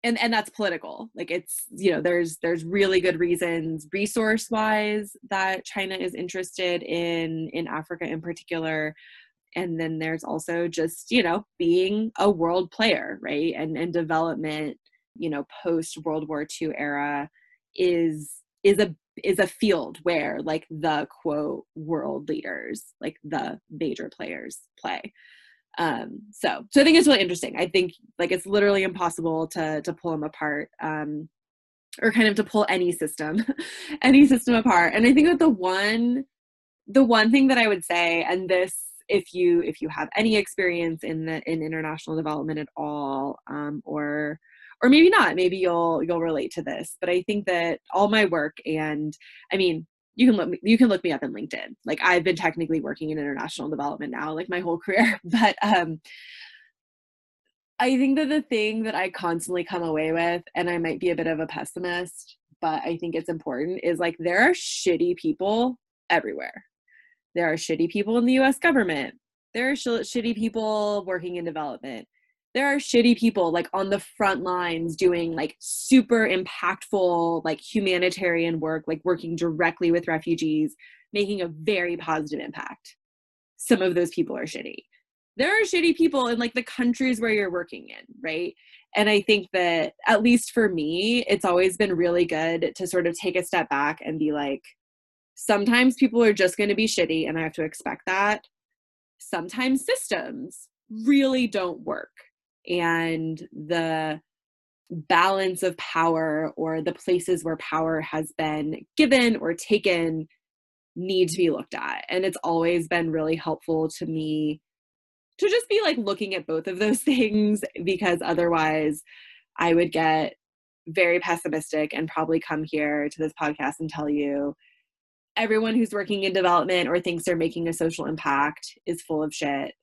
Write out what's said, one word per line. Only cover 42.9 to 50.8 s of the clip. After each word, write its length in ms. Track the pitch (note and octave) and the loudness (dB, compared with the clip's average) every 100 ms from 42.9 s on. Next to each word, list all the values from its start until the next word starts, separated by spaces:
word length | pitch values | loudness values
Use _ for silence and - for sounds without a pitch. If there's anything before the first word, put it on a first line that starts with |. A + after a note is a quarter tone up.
| D3 C#3 C3+ C#3 - - | -6 -4 -4 -6 -8 -12
um, 300 | D3 D3 D3+ - | -10 -8 -10 -8
or, 520 | D3+ D3 D3 D3+ D#3 _ _ - - | -6 -4 -4 -6 -8 _ _ -20 0
or 80 | B3 | 6
maybe 180 | D4 E4+ | 8 8
not, 280 | G#4 G#3 D#3 | 8 4 2
maybe 200 | F3+ F#3+ | 0 2
you'll, 460 | F3+ E3+ E3+ E3 | 0 2 0 0
you'll 180 | E3 E3+ | -2 -2
relate 320 | E3 D3+ - | 0 -2 -4
to 100 | - | -8
this, 360 | E3+ - E3+ - | -8 -8 -10 -8
but 80 | F3 | 0
I 140 | F3+ | 0
think 240 | F#3 G#3 G3+ | 0 -2 0
that 340 | F3 E3+ D#3+ _ | 0 0 -4 _
all 140 | F#3 G3+ | 2 4
my 180 | G#3+ G3+ | 4 4
work, 320 | E3 D3+ - - | 2 -2 -6 -6
and 500 | D#3 D#3 D3+ D3+ D3+ - - - | -4 -2 -4 -6 -8 -18 -20 -6
I 60 | F#3+ | 0
mean, 300 | F#3 E3 E3 _ _ | 2 0 -8 _ _
you 120 | - B3+ | 4 4
can 100 | G#3+ | 4
look 140 | E3+ | 0
me, 100 | F3 | -2
you 140 | G#3 | 4
can 120 | A3+ | 6